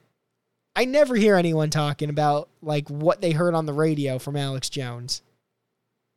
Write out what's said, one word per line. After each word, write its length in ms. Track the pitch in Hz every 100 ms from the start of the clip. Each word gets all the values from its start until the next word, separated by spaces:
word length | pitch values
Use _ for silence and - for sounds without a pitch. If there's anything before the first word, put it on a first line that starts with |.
| _ _ _ _ _ _ _ 196
I 100 | 254
never 300 | 285 277 233
hear 200 | 214 190
anyone 360 | 170 160 156
talking 380 | 156 147 143 151
about, 380 | 151 147 147 165 _
like, 260 | 156 147 143
what 300 | 147 165 202
they 120 | 180
heard 220 | 156 175
on 120 | 165 156
the 80 |
radio 440 | 143 160 147 135 127
from 200 | - 143
Alex 320 | 139 131 -
Jones. 540 | 147 123 120 123 - - _ _ _ _ _ _ _ _